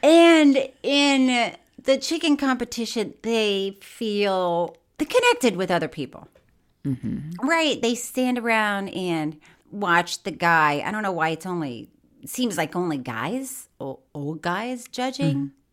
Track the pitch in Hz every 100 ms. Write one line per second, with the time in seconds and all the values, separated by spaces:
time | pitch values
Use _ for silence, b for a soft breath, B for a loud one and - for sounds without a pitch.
0 | 277 330 339 330 302 269 - _ - 285
1 | 285 277 262 247 226 - _ - - 269
2 | 277 320 330 285 277 254 240 - 226 233
3 | 202 - 214 226 214 196 196 196 - -
4 | 226 208 202 190 180 170 170 - _ _
5 | 302 494 480 480 247 180 185 175 160 -
6 | 135 - - _ _ _ _ _ 143 127
7 | - - 151 175 262 330 311 226 233 233
8 | - - 254 247 233 226 214 202 196 -
9 | 185 165 151 156 b b _ 202 202 175
10 | 175 - - 151 175 165 151 147 - 208
11 | 208 175 160 160 185 175 151 117 - _
12 | _ _ - - 247 185 160 180 175 147
13 | 127 113 127 247 269 - - _ 135 135
14 | _ 147 143 156 170 180 233 254 - -
15 | 254 262 262 139 139 _ _